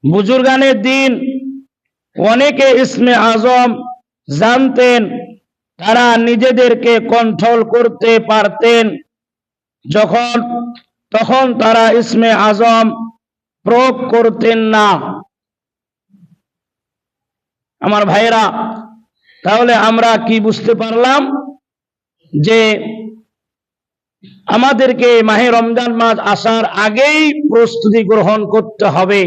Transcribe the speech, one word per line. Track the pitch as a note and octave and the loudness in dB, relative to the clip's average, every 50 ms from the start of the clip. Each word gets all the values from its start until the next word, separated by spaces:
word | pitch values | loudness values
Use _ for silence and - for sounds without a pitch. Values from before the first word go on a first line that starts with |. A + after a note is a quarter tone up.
| - | 0
বুজুর্গানের | C#3 E3 G3+ G3+ G3 B3+ C4 B3 C4 C4 C4 C4+ C#4 B3+ G#3 | 0 0 0 0 0 0 2 2 2 2 2 2 2 0 0
দিন | G3 C4 C4 C4+ C4+ C4+ A#3+ - C4 C4 C4+ C4 C4+ C4+ C4+ - - _ _ _ _ _ _ _ _ _ _ | 0 -2 0 0 0 0 -2 -2 -6 -6 -8 -8 -10 -12 -14 -14 -20 _ _ _ _ _ _ _ _ _ _
অনেকে | - F3 G#3+ A#3 B3 C#4 D4 - - C4+ C4+ B3+ B3 C4 | -2 0 0 2 2 2 0 2 2 2 2 4 2 2
ইসমে | - - - A#3+ B3 A#3+ A3 G#3+ A3+ | 0 0 0 0 2 2 2 2 2
আজম | A3+ A3 G#3+ B3+ B3+ B3 B3 A#3+ A3 - - - - _ _ _ _ _ _ | 0 0 0 2 2 2 2 0 -2 -4 -10 -14 -16 _ _ _ _ _ _
জানতেন, | - C#3 D3 - A3 B3 C4 C4+ B3+ - A#3+ B3 B3 A#3+ A#3+ G#3+ F3+ - - - - - _ _ _ _ _ _ _ _ - | -8 -4 0 0 2 2 2 0 0 2 2 2 2 2 2 0 -4 -6 -12 -14 -16 -20 _ _ _ _ _ _ _ _ -8
তারা | E3+ G3+ A3+ A#3+ A#3+ A#3+ A#3 A3+ A3+ | -2 0 2 2 2 2 2 2 2
নিজেদেরকে | A#3 A#3+ G#3+ A#3+ C4 A#3+ A#3 B3+ A#3+ A#3 A3+ - A#3 A#3 A3 A3+ | 0 0 2 2 2 2 2 2 2 2 0 0 0 0 0 0
কন্ট্রোল | - A3 A#3 A#3 A3 G#3 D#3 G#3 A#3 A#3+ A#3 A3+ A3+ A3+ | 0 0 0 0 0 -2 0 0 0 2 0 0 0 0
করতে | A#3+ A#3 A3+ - - - A3+ A3+ A3 A3 | 0 0 0 -2 -2 0 2 2 2 2
পারতেন | G#3+ G#3+ A3 G#3 G3+ - - A3 A#3 A#3 A#3 A3+ G#3+ - - _ _ _ _ _ _ _ _ _ _ _ _ _ _ _ _ _ | 0 0 0 0 0 -2 0 2 2 2 2 2 0 -4 -8 _ _ _ _ _ _ _ _ _ _ _ _ _ _ _ _ _
যখন | - D3+ G#3 G#3+ - E3+ A#3 A#3+ A#3+ A#3+ A#3+ A#3+ A#3+ A#3+ A#3+ A#3+ - - - _ _ _ _ _ _ | -4 0 0 0 2 0 -2 -2 -2 -4 -6 -6 -6 -8 -8 -10 -10 -14 -18 _ _ _ _ _ _
তখন | - A3 A3 - A#3+ C4 C4+ B3+ A#3 A#3 | -4 -2 0 0 2 2 2 0 0 0
তারা | A#3 A3 A3+ A3+ A3+ A3+ - A#3+ | 0 2 4 4 4 4 2 2
ইসমে | A3+ A#3 A#3 A3+ A3+ A3+ A3 - G3+ | 0 0 0 0 2 2 2 2 2
আজম | G#3+ G#3+ G3 A#3 A#3 A3+ A3+ A3+ A3 - - - - _ _ _ _ _ _ _ _ _ _ _ | 0 2 2 2 2 2 2 0 0 -2 -6 -12 -14 _ _ _ _ _ _ _ _ _ _ _
প্রয়োগ | - A#3 A#3+ B3+ C4 B3+ B3+ B3+ - | 0 2 2 2 0 -2 -4 -4 -2
করতেন | A3+ A#3 A3+ A3+ - - A3+ A3+ A3+ A3+ A3 A3 | 0 2 2 0 0 0 -2 0 0 0 0 0
না। | A3 A3 G#3+ G3+ F#3 D3 A2 - - - - _ _ _ _ _ _ _ _ _ _ _ _ _ _ _ _ _ G3 G3 - _ _ _ _ _ _ _ _ _ _ _ _ _ _ _ _ _ _ _ _ _ _ _ _ _ _ _ _ _ _ _ | 2 2 2 2 0 -2 -4 -10 -12 -14 -16 _ _ _ _ _ _ _ _ _ _ _ _ _ _ _ _ _ _ _ -20 _ _ _ _ _ _ _ _ _ _ _ _ _ _ _ _ _ _ _ _ _ _ _ _ _ _ _ _ _ _ _
আমার | - F#3+ G#3 G#3 G#3 | -4 -2 0 0 0
ভাইরা, | F#3+ E3 G3+ A3+ A#3 A#3 A3+ G#3+ F#3 - - A3+ - - - - - - _ _ _ _ _ _ _ _ _ - | 0 0 0 0 2 0 0 0 -2 -4 -6 -8 -10 -10 -14 -18 -20 -20 _ _ _ _ _ _ _ _ _ -4
তাহলে | F#3 G#3 A3+ A#3+ A#3+ A#3+ A3 G#3 | -2 0 2 2 2 2 2 2
আমরা | A3 A3+ A3+ A3+ A#3 A3+ G#3+ A3+ | 0 0 2 2 2 0 0 0
কি | A#3 A3+ A3 | -2 -2 0
বুঝতে | G#3 A3 G#3+ - - A3+ A#3 F#3 | 0 -2 -4 -2 -2 -2 -2 -2
পারলাম? | A3 A3 A3+ A#3 B3 B3+ C4+ D4 C#4 C#4 C#4 C#4 - - - _ _ _ _ _ _ _ _ _ _ _ _ _ _ _ - | -2 -4 -2 0 0 2 2 0 0 -2 -6 -8 -10 -14 -20 _ _ _ _ _ _ _ _ _ _ _ _ _ _ _ -4
যে | D3 D3 G#3 A3+ A3+ A3 A3 G#3+ - - A3 - - - - - - _ _ _ _ _ _ _ _ _ _ _ _ _ _ _ _ _ _ _ _ - - - _ _ | -2 0 2 2 2 2 0 -2 -4 -6 -12 -12 -12 -16 -16 -18 -20 _ _ _ _ _ _ _ _ _ _ _ _ _ _ _ _ _ _ _ _ -20 -20 -20 _ _
আমাদেরকে | - - A3+ B3 C4+ C#4 A3 C4 C4 B3 - B3 A#3+ A#3+ A3+ A3 | -4 -2 0 2 2 2 2 2 0 0 2 2 2 4 4 2
মাহে | A3 G#3+ G#3 B3 B3 | 2 0 0 2 2
রমজান | A#3 A#3 A#3 A#3 A#3 A#3+ A#3+ A#3+ A#3 A3+ | 2 0 0 0 -2 -2 -2 -4 -2 -2
মাস | A#3 A3+ A3 A3 - G3+ G#3 | 0 0 -2 -2 -2 -4 -4
আসার | - - A3+ A3+ A3+ A3 - - G3 G#3 | -2 -2 -2 -2 -2 -2 -4 -4 -4 -4
আগেই | G#3+ G#3 A#3 C4+ D4 D4+ D#4 D#4 D4+ C#4+ D4 D4 D4+ | -2 0 0 0 0 2 0 0 0 -2 -2 -4 0
প্রস্তুতি | - A3+ A#3 A3+ - - - A3 G3+ A#3 G#3+ F3+ | 2 2 0 0 -2 -2 -2 0 0 0 0 2
গ্রহণ | A3 A3 F3 F#3+ G#3+ A3 G#3 E3 F#3+ | 0 0 2 0 -2 -2 -2 -2 -2
করতে | A3 F#3 A3 - - - G3 C3+ | -2 -2 -4 -6 -4 -2 -2 0
হবে | E3+ F#3+ F#3 G3+ G3+ F#3 | 0 0 0 0 -2 -2